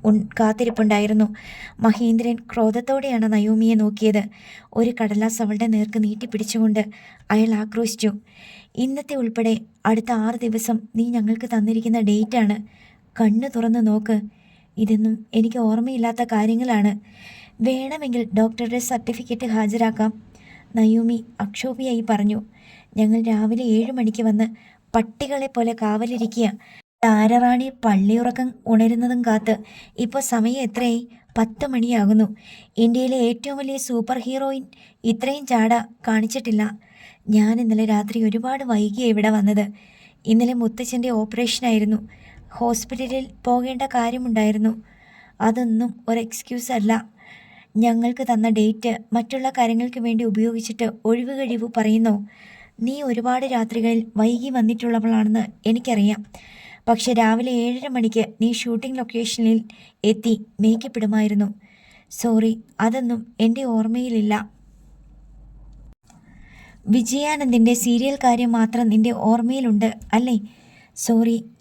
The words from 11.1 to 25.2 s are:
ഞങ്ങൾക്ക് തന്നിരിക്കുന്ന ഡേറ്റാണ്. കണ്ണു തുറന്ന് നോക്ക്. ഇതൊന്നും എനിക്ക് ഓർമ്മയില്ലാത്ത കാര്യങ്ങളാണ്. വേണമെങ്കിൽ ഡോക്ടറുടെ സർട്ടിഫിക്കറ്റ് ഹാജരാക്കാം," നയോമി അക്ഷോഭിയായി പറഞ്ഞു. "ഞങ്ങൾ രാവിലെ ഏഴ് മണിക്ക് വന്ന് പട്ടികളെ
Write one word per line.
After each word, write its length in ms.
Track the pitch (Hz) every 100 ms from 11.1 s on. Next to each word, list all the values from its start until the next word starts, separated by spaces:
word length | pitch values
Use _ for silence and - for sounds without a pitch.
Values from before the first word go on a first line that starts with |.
ഞങ്ങൾക്ക് 380 | 240 214 226 240
തന്നിരിക്കുന്ന 520 | 226 208 226 226 226
ഡേറ്റാണ്. 560 | 208 208 214 247 208 214 - - - _ _ -
കണ്ണു 320 | 220 220 269
തുറന്ന് 340 | 240 226 233 220
നോക്ക്. 300 | 214 214 214 214 _ _ _ _ -
ഇതൊന്നും 380 | 214 214 220 226 -
എനിക്ക് 240 | 220 226 240
ഓർമ്മയില്ലാത്ത 640 | 220 226 247 262 233 226
കാര്യങ്ങളാണ്. 680 | 240 220 220 226 254 220 202 202 - - - - - -
വേണമെങ്കിൽ 600 | 233 262 269 311 285 240 226
ഡോക്ടറുടെ 460 | 208 220 220 233 247
സർട്ടിഫിക്കറ്റ് 680 | 247 240 226 240 247 233 247
ഹാജരാക്കാം," 640 | 220 214 226 226 220 220 214 - - - - -
നയോമി 440 | 226 220 226 233 233 - -
അക്ഷോഭിയായി 640 | 202 208 262 247 262 233
പറഞ്ഞു. 360 | 226 208 208 214 - _ - - _ 202
"ഞങ്ങൾ 240 | 214 226
രാവിലെ 420 | 226 214 214 233 247
ഏഴ് 260 | 220 233
മണിക്ക് 300 | 254 220 220
വന്ന് 240 | 220 208 226 - - _ _
പട്ടികളെ 540 | 226 226 -